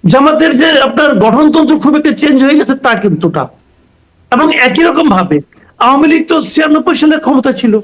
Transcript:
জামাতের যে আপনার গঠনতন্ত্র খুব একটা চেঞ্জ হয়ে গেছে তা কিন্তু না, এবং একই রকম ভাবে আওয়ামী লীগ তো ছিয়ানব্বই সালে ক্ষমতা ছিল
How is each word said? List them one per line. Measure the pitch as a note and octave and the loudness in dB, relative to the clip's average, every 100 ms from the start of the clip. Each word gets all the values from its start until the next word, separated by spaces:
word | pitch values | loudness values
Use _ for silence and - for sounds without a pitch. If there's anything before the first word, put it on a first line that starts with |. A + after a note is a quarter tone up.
| F3+ | 2
জামাতের | C4 C#4+ D4+ D#4+ B3+ | 2 2 2 0 2
যে | D#4+ D4+ | 0 0
আপনার | C4+ - D4 G#3+ | 0 0 0 2
গঠনতন্ত্র | G#3+ A#3+ D4+ E4 D4+ D4+ | 0 2 2 2 2 2
খুব | C#4 D4+ | 0 0
একটা | D4+ | 0
চেঞ্জ | - D4 C4+ | -2 0 2
হয়ে | C4+ D4+ | 2 2
গেছে | - | 0
তা | C4+ C4 | -2 -2
কিন্তু | A3 G3+ D#3 E3+ E3+ | -2 -2 -2 -2 -4
না, | C3 _ _ _ _ _ _ _ _ | -8 _ _ _ _ _ _ _ _
এবং | B3 D#4 | -2 0
একই | - B3+ D#4 | 0 0 0
রকম | E4+ D4+ D#4 | 0 0 0
ভাবে | F#3 D#3+ D3 - _ _ _ | 0 -2 -4 -6 _ _ _
আওয়ামী | A#3+ C#4 D#4 | 0 2 2
লীগ | D#4 - | 0 0
তো | D#4+ | -2
ছিয়ানব্বই | - - D#4 D#4 - D#4+ | -2 -2 0 0 0 0
সালে | D4+ D4+ | 0 0
ক্ষমতা | C4 C4+ C4 | 0 -2 -2
ছিল | C4 A#3 G#3+ | -2 -2 -2